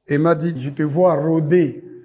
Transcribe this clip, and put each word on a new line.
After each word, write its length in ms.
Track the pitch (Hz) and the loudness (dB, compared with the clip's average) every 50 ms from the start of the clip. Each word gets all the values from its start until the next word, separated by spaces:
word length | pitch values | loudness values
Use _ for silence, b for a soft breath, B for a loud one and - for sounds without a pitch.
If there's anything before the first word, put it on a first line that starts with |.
| _ | _
et 100 | - 147 | -2 0
m'a 180 | 143 156 170 170 | 2 2 2 2
dit, « 200 | 151 160 175 160 131 | 0 -2 -4 -4 -4
Je 120 | 127 143 | -8 -8
te 120 | 139 - | -4 -4
vois 400 | 151 147 139 175 185 180 160 147 | -4 -2 0 2 2 2 2 2
rôder 640 | 151 165 160 165 151 143 175 180 160 127 - - - B B B | 0 0 0 0 0 2 2 2 2 0 -2 -10 -16 B B B